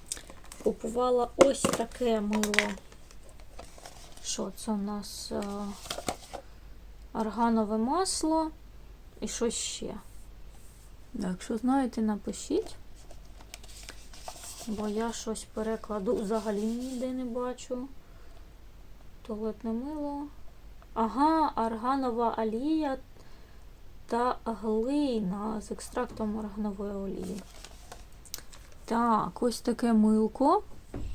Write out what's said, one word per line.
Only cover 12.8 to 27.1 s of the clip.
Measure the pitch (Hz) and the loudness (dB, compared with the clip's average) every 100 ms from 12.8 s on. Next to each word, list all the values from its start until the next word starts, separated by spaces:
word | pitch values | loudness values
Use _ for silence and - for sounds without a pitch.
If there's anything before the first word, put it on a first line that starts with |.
| - - - - - - - - - - - - - - - - - - - | -12 -14 -14 -14 -14 -16 -16 -14 -14 -12 -12 -12 -12 -12 -12 -10 -12 -10 -4
Бо | 208 214 | -2 0
я | 208 226 | 0 0
щось | 220 233 214 | -2 -4 -6
перекладу | - - 220 220 - 208 190 190 | -6 -4 -2 -2 -2 -2 2 2
взагалі | 202 220 214 202 | 2 2 2 0
ніде | 220 240 254 247 254 | 0 0 -4 -2 -2
не | 254 | -2
бачу. | 247 240 247 247 - 254 269 - - - - - - - - - - - - - - | -2 -2 -2 -4 -4 -4 -4 -10 -14 -16 -14 -14 -14 -16 -16 -16 -16 -14 -14 -14 -8
Туалетне | 208 220 214 226 | -4 -2 -2 -2
мило. | 226 269 302 294 285 294 - - - - - - | -2 -2 -4 -2 -4 -6 -8 -12 -12 -16 -16 -8
Ага, | - 226 220 302 320 302 | 0 2 6 6 8 6
арганова | - 226 226 247 269 254 226 233 - | 4 0 2 2 4 4 4 2 4
олія | 220 220 285 320 294 269 - - - - - - - - - - - | 2 2 4 4 4 0 -6 -16 -14 -14 -14 -16 -16 -14 -14 -14 -2
та | 247 247 - | 4 4 2
глина | - 202 220 220 240 294 285 226 180 202 214 220 | -2 -2 2 2 4 4 4 2 2 0 -2 -2
з | - | -4
екстрактом | 208 - - 247 - 214 220 | -8 -4 -4 -4 -2 -2 -2
арганової | 214 202 208 196 202 | -4 -2 -2 -2 -4
олії. | 202 196 | -2 -4